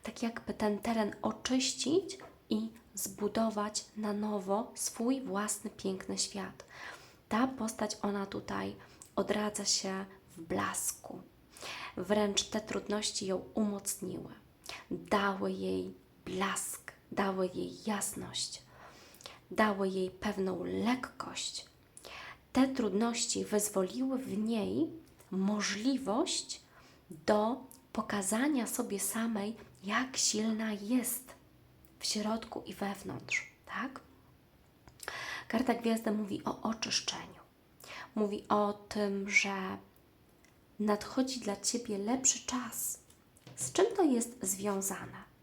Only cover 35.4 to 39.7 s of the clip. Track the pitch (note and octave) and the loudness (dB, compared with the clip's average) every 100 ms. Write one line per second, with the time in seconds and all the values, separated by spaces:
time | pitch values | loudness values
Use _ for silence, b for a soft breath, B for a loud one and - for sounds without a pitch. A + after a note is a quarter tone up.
35.4 | B A3+ B3+ A3+ A3+ A3+ A3+ G#3+ G3+ G#3 | B 2 2 2 2 2 2 0 0 -2
36.4 | - - G#3+ A3+ - - - - - - | -4 -2 -2 -2 0 0 0 -6 -10 -16
37.4 | - _ - - B B B - G#3 G3+ | -20 _ -20 -20 B B B 0 0 0
38.4 | - G#3 G#3 G#3 - G#3+ G#3 G3 G3+ G3+ | 2 4 4 0 -4 0 0 0 2 2
39.4 | G3+ G3 F#3+ | 2 -2 -4